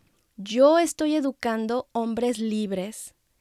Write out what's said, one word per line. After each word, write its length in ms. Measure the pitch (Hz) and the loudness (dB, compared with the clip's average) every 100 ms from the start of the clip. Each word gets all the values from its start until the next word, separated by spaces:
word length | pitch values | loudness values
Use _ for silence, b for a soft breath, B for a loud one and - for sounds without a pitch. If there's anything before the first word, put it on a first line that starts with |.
| _ _ _ - | _ _ _ -16
Yo 420 | 196 226 285 330 | -4 6 6 6
estoy 380 | 330 - 302 311 | 2 0 0 0
educando 720 | 269 - 240 220 220 240 - | 0 -4 -4 -2 -2 -4 -4
hombres 480 | 233 226 226 247 214 | -6 -4 -2 -2 -2
libres 800 | 220 214 208 190 196 - - _ _ _ | -4 -2 -4 -4 -6 -12 -18 _ _ _